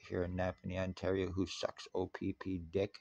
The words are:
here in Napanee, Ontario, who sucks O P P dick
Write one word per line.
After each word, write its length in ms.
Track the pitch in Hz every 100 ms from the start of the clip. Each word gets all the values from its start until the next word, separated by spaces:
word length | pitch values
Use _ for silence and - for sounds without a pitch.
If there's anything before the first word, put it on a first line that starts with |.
| -
here 160 | 98
in 140 | 87 92
Napanee, 420 | 92 - 95 92
Ontario, 520 | 92 90 90 95 90
who 160 | 92 85
sucks 420 | - - - -
O 120 | 92 92
P 300 | - 95 -
P 220 | 95 92 82
dick 240 | 98 98 -